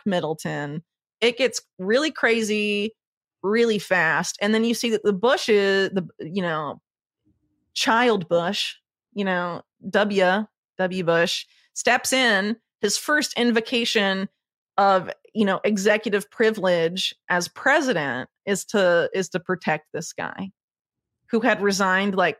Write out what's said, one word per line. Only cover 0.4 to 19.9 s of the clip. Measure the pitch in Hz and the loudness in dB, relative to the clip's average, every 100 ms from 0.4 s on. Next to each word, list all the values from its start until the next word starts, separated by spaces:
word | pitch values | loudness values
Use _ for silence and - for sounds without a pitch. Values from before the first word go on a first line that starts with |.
| 170 151 147 151 - _ _ - | -6 -6 -6 -8 -12 _ _ -2
it | 233 233 | -2 2
gets | 254 - - - | -2 -2 -12 -8
really | 185 240 311 | 0 0 0
crazy | - 247 226 220 214 208 208 208 - _ _ _ _ | 0 0 2 0 0 0 -2 -4 -8 _ _ _ _
really | 185 220 233 208 | 0 2 2 0
fast. | - 185 160 151 175 - | 0 2 2 0 -2 -4
And | 208 | 0
then | 220 | 2
you | 226 | 0
see | 233 233 | 0 -2
that | 214 | 0
the | 208 | 0
Bush | 196 233 277 - | 0 2 2 2
is, | 208 196 196 190 | 2 4 2 0
the, | 196 165 - | -2 -6 -10
you | 160 190 | -10 -4
know, | 175 156 147 - _ _ _ _ _ _ _ _ _ | -4 -4 -6 -10 _ _ _ _ _ _ _ _ _
child | - - 226 247 208 165 | -4 0 2 2 2 0
Bush, | 170 170 202 - - _ _ _ | 0 0 -4 -6 -10 _ _ _
you | 202 196 | -6 -4
know, | 180 175 170 - _ - | -2 -4 -8 -14 _ -2
W, | 190 208 202 180 190 214 _ _ - | 0 2 2 2 2 -2 _ _ -6
W | 185 185 | -4 -2
Bush | 170 170 175 - - _ _ | 0 2 2 -2 -10 _ _
steps | - - 240 - | -4 0 0 0
in, | 254 254 202 202 233 _ _ | 2 2 2 0 -6 _ _
his | 208 202 | -4 -2
first | - 302 269 - | -2 -2 -2 0
invocation | 240 233 226 247 233 226 196 190 196 _ _ _ _ - | 0 0 0 -2 0 0 0 -2 -6 _ _ _ _ 2
of, | 202 190 170 - _ | 4 4 0 -12 _
you | 220 202 | -2 0
know, | 185 | 0
executive | - 208 196 214 214 202 190 | 0 0 2 2 0 -4 -2
privilege | - 220 214 185 175 165 185 - - - | 0 0 2 0 2 0 -2 -6 -6 -4
as | 175 170 | -2 -2
president | - - 302 269 185 143 123 - _ - | -2 2 2 2 -2 -2 -4 -8 _ -6
is | 196 - | -4 -2
to, | 220 185 170 147 | 0 4 4 2
is | 190 185 | -2 -4
to | 185 | -6
protect | 170 180 - 156 - | -6 -4 -2 -4 -4